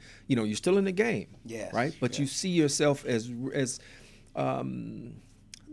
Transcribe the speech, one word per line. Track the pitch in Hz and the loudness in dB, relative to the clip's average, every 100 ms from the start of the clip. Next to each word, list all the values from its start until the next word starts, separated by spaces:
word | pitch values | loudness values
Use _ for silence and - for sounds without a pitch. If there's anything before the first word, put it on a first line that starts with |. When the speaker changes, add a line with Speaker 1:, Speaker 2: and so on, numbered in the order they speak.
| - - - | -10 -8 0
Speaker 1:
You | 120 | 2
know, | |
you're | 107 107 | 2 0
still | 180 196 | 2 4
in | |
the | 196 | 4
game, | 185 233 127 - - | 2 0 0 -4 -12
Speaker 2:
Yes, | 113 113 90 | -10 -10 -4
Speaker 1:
right? | 110 143 - | 0 0 0
But | 123 147 | -2 0
you | |
Speaker 2:
yes. | 135 | -2
Speaker 1:
see | - 190 | -2 0
yourself | 175 147 - 147 139 | 4 4 4 2 2
as, | 127 117 120 120 135 | 0 0 -2 -6 -4
as, | 143 131 - - - - - - | 0 -2 -4 -14 -20 -20 -20 -10
um, | - 131 131 131 127 113 110 117 104 - - - - - | -4 -2 -2 -4 -6 -8 -10 -14 -16 -20 -20 -20 -20 -14